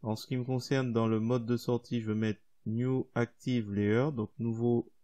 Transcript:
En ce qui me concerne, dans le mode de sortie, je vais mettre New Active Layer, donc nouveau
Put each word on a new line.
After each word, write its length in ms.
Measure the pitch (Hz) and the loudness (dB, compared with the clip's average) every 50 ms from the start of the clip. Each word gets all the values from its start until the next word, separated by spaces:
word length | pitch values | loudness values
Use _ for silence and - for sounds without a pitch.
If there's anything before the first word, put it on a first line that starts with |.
| - | -2
En 120 | 117 110 | -4 -4
ce 100 | 110 - | -4 -4
qui 120 | - 139 127 | -6 -4 -4
me 80 | 123 | -2
concerne, 480 | 127 131 127 123 - 143 135 131 127 113 | -2 -2 -4 -2 0 0 0 0 2 2
dans 140 | 113 113 113 | 2 2 2
le 120 | 110 110 | 2 2
mode 260 | 110 113 123 127 117 | 2 2 0 0 0
de 120 | 113 123 120 | 0 -2 -2
sortie, 420 | - - 123 120 - - 131 120 | 0 0 -2 -2 -2 -4 -6 -4
je 80 | 110 107 | -2 -2
vais 100 | 107 107 | 0 0
mettre 240 | 110 110 107 - _ _ _ _ _ | 0 0 0 -2 _ _ _ _ _
New 440 | 110 110 113 123 127 131 131 - - _ | -4 -2 -2 0 0 0 0 -2 -2 _
Active 600 | - 120 - - _ - - 127 120 110 101 101 | -2 -2 -2 -4 _ -4 -2 -2 -2 -2 -2 0
Layer, 400 | 101 104 104 107 117 131 151 151 | 0 2 4 4 4 2 0 0
donc 180 | 117 107 101 _ - | -4 -6 -6 _ -6
nouveau 540 | 117 117 113 113 117 120 120 117 - - _ _ | -4 -4 -2 0 2 2 2 2 0 -2 _ _